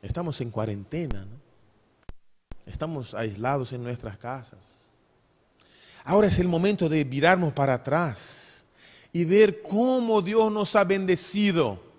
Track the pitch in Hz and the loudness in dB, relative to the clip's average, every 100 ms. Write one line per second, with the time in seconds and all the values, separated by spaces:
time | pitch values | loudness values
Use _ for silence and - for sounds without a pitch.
0 | - - 175 143 120 113 110 101 98 156 | -8 -8 -6 -6 -8 -6 -6 -6 -8 -8
1 | 160 98 98 117 _ _ _ _ _ _ | -8 -10 -14 -18 _ _ _ _ _ _
2 | - - _ _ _ - - - 156 156 | -20 -20 _ _ _ -18 -14 -10 -8 -8
3 | 117 104 113 101 120 139 123 123 120 120 | -10 -6 -6 -4 -2 -2 -4 -8 -8 -10
4 | 113 98 117 131 120 98 _ _ _ _ | -10 -14 -12 -12 -14 -20 _ _ _ _
5 | _ _ _ _ _ _ _ _ - - | _ _ _ _ _ _ _ _ -20 -20
6 | - 190 214 - 180 170 190 208 165 156 | 0 4 4 4 2 2 2 2 0 0
7 | 143 135 160 185 170 131 139 123 - 151 | 0 2 4 4 2 0 0 0 0 0
8 | 170 104 - - - - _ _ - - | 0 -6 -14 -18 -20 -20 _ _ -20 -20
9 | _ 170 165 196 214 214 - 202 247 254 | _ -4 2 6 6 4 -4 0 2 2
10 | 233 220 180 220 220 214 202 220 185 196 | 2 0 2 2 2 2 2 2 2 2
11 | 185 180 - 202 208 170 127 92 - | 2 0 0 0 2 2 0 -2 -14